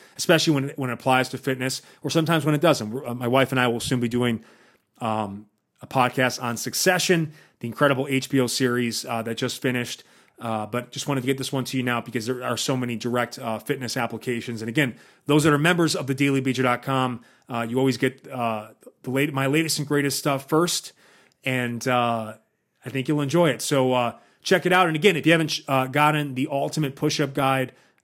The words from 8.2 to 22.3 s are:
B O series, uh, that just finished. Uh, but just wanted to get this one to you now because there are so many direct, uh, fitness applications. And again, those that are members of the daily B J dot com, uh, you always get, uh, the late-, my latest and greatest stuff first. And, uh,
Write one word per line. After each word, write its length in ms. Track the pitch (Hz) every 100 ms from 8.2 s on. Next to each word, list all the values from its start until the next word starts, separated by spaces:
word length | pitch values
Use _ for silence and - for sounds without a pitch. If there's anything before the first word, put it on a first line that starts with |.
| 131
B 120 | 135
O 80 | 123
series, 560 | - 127 123 120 110
uh, 180 | - 117
that 140 | 113 117
just 260 | 127 -
finished. 400 | 131 123 120 - - _ _ -
Uh, 280 | 117 110 104
but 260 | 120 123
just 160 | - -
wanted 140 | 135
to 40 | 123
get 120 | 135
this 120 | 131
one 140 | 135
to 140 | 120 131
you 40 |
now 160 | 123 120
because 280 | 117 117 110
there 180 | 123
are 140 | 123 113
so 180 | - 127
many 180 | 123
direct, 440 | 113 120 123 120 -
uh, 200 | 123 107
fitness 380 | - 135 123 135
applications. 640 | 117 113 - 120 117 113
And 80 | 110
again, 280 | 120 135 - - _
those 200 | - 151
that 80 | 156
are 40 | 147
members 380 | 160 180 160 170
of 100 | 131
the 80 |
daily 280 | 135 139 135
B 100 | 131
J 100 | 123
dot 200 | 127 123
com, 400 | - 135 127 117 - _ -
uh, 160 | 120 113
you 120 | 127
always 180 | 135 123
get, 320 | 131 135 131
uh, 400 | 131 117 110 110 - - -
the 60 | -
late-, 220 | 131 147
my 140 | 135 135
latest 320 | 151 160 -
and 100 | 143
greatest 300 | 147 139 135
stuff 280 | 156 135 -
first. 460 | 160 175 - - - _ _ _ _
And, 440 | 131 127 123 117 131
uh, 460 | 123 120 117 107